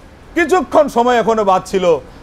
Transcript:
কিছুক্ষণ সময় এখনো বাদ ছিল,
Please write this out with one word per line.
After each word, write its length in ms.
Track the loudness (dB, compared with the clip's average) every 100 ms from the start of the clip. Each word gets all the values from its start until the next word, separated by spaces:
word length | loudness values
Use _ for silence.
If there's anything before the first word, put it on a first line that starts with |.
| -20 -20 -10
কিছুক্ষণ 540 | -4 0 0 0 0 0
সময় 300 | 0 0 0
এখনো 260 | 0 0
বাদ 180 | 2 0 0
ছিল, 320 | -2 0 0 -2 -16